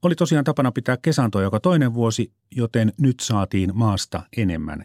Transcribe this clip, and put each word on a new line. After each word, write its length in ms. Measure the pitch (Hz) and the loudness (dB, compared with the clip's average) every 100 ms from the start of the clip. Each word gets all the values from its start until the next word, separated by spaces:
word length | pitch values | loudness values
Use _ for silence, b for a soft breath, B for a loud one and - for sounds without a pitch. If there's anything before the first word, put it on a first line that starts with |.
oli 120 | 180 | -2
tosiaan 300 | 165 165 156 | 0 2 2
tapana 280 | 139 147 131 | 2 0 0
pitää 240 | 127 123 123 | 0 -2 0
kesantoa 460 | - 147 117 101 | 0 0 0 0
joka 180 | 98 107 | 0 0
toinen 340 | 180 170 131 | 2 2 2
vuosi, 380 | 117 113 113 113 _ _ - | 0 0 0 -4 _ _ -4
joten 360 | 117 120 110 - | -2 0 0 2
nyt 200 | 131 123 | 0 0
saatiin 500 | - 110 95 98 92 | -2 -2 0 -2 -2
maasta 480 | 98 113 95 - 85 - - | 0 0 0 -4 -8 -8 -4
enemmän 480 | 101 82 76 73 | -2 -2 -6 -10